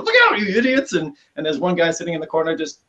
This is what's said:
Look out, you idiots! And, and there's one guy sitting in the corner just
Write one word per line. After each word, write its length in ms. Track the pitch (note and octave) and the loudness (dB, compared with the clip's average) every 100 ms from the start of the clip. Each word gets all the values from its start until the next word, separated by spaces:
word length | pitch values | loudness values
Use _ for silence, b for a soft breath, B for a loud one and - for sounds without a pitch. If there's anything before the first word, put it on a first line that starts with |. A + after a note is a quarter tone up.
Look 100 | - A#4 A#4 | 0 4 4
out, 100 | G#3 | 2
you 80 | G3+ G3 | 0 2
idiots! 360 | B3+ C4 C4+ | 2 2 0
And, 220 | F3+ D#3 - b | -2 -4 -10 b
and 100 | - | -6
there's 140 | D#3 C#3+ | -4 -2
one 160 | F3 | 0
guy 160 | F3 E3 | 2 2
sitting 220 | E3 E3+ | 0 -4
in 80 | E3 | -6
the 60 | D#3 | -2
corner 280 | D#3+ D#3+ | -2 0
just 260 | D#3 D#3 - | -2 -4 -8